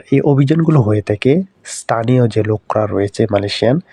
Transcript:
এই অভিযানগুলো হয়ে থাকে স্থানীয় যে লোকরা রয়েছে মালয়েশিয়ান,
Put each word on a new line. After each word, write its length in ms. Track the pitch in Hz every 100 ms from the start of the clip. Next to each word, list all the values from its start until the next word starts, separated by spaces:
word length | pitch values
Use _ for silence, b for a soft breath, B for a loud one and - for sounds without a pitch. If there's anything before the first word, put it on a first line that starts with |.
| -
এই 100 | 139
অভিযানগুলো 600 | 147 139 139 160 165 151
হয়ে 220 | 104 107
থাকে 400 | - 104 127 160 190 _
স্থানীয় 640 | - - - 113 117 127 120
যে 140 | 110
লোকরা 440 | 107 107 - - 104
রয়েছে 400 | 98 98 - 113
মালয়েশিয়ান, 500 | 101 101 - 110 151 B